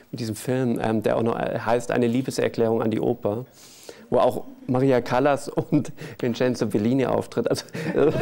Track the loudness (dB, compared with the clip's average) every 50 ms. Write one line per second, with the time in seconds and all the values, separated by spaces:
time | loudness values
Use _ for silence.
0 | -16 _ -10 -8 -6 -6 -6 -6 -4 -2 -2 0 0 0 0 0 0 0 0 0
1 | 0 0 0 2 0 0 0 -2 -2 -4 -4 -4 0 0 0 0 0 0 0 2
2 | 2 2 2 0 -2 -2 -2 -2 -2 -2 0 0 2 2 2 2 0 0 0 0
3 | 0 0 0 0 -2 -2 -4 -4 -6 -10 -18 -20 -20 -20 -20 -20 -20 -20 -20 -20
4 | -4 0 2 4 4 4 2 -2 -6 -12 -16 -12 -6 -2 0 2 4 4 4 2
5 | 2 2 0 2 4 2 2 0 -2 -4 -4 -4 -2 0 0 0 0 -2 -8 -12
6 | -14 -14 -8 -4 -4 -4 0 0 0 0 0 0 -2 0 0 0 2 2 2 2
7 | 2 2 0 0 -2 -2 -4 -2 0 0 -2 -2 -4 -8 -10 -6 -6 -2 2 4
8 | 4 4 4 2